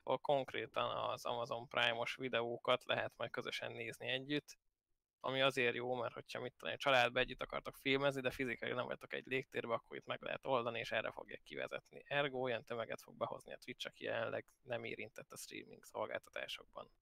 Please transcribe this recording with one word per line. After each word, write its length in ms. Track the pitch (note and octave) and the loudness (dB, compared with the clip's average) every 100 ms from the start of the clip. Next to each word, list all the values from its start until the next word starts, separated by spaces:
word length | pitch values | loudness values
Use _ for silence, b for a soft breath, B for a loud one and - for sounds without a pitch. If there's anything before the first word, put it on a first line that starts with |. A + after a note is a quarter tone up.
ahol 140 | - C3 | 0 0
konkrétan 760 | - C#3 C3 - A2 A#2+ A#2+ A#2 A2 | 4 2 2 -4 -2 0 0 0 0
az 160 | A2+ - | -2 -2
Amazon 420 | A#2+ A#2 A#2+ B2+ | -2 -2 -4 -2
Prime-os 480 | B2 A#2+ A#2 A#2 - | 4 4 4 -2 -2
videókat 680 | C3 A#2+ A#2+ A#2+ - B2 - | 0 0 0 0 2 2 4
lehet 280 | A#2 A2 - | 0 0 -4
majd 140 | A#2 | -6
közösen 400 | B2+ - - A#2+ | -4 -4 -4 -4
nézni 360 | A#2+ A#2 - A#2+ | -6 -8 -6 -2
együtt, 500 | C3 C3+ D3 - - _ _ _ _ _ _ | 0 0 -2 -2 -12 _ _ _ _ _ _
ami 180 | C3 C3 | 0 4
azért 340 | C3+ C3+ A#2+ A#2 | 6 6 4 4
jó, 200 | B2 B2+ | 0 -2
mert 180 | A2+ | -2
hogyha, 280 | - - A#2 | -4 -8 -6
mit 120 | B2 - | -6 -6
tudom, 200 | - A2+ | -6 0
családba 420 | C#3+ C3 A#2+ B2 | 6 8 8 4
együtt 220 | B2+ C3 | 2 0
akartok 340 | - C#3 - - | -4 -4 -6 -4
filmezni, 440 | C#3 C3+ C#3 C3+ | 2 4 4 2
de 100 | B2+ | 0
fizikailag 460 | - C3 A#2 A#2+ B2 | 0 -2 -2 -2 -2
nem 80 | - | -2
vagytok 280 | - - | -4 -4
egy 120 | C3+ - | -6 -2
légtérbe, 460 | C3 - B2+ A#2+ | -2 -2 -4 0
akkor 240 | A2+ - C#2 | -2 -2 -10
itt 80 | - | -6
meg 160 | B2 | -6
lehet 240 | - - - | -4 -4 0
oldani, 340 | B2+ A#2 A#2 | 2 2 -2
és 120 | A#2 | 0
erre 200 | A2 - | 0 0
fogják 300 | - - - | -4 -10 -12
kivezetni. 580 | - C#2 C2 C2 - - - | -10 -6 -4 -6 -10 -16 -2
Ergo 320 | C#3 C#3+ C3 | 0 0 0
olyan 240 | C3 A2+ | 0 -2
tömeget 380 | - A#2 A#2 - | -2 -4 -4 -6
fog 160 | - - | -8 -4
behozni 360 | A#2 - - | -4 -4 -10
a 40 | - - | -12 -10
Twitch, 220 | B2+ - | -8 -10
aki 160 | - | -6
jelenleg 420 | B2+ A2+ A2+ A2 - _ | -2 0 0 -2 -6 _
nem 200 | B2+ A#2+ | -6 -4
érintett 480 | A#2 - G#2+ - - | -4 -8 -10 -12 -14
a 60 | - | -12
streaming 460 | - A2 - - | -12 -12 -12 -16
szolgáltatásokban. 1080 | - A2 G#2+ - - - - - - - - _ | -10 -6 -2 -4 -4 -8 -8 -8 -12 -14 -16 _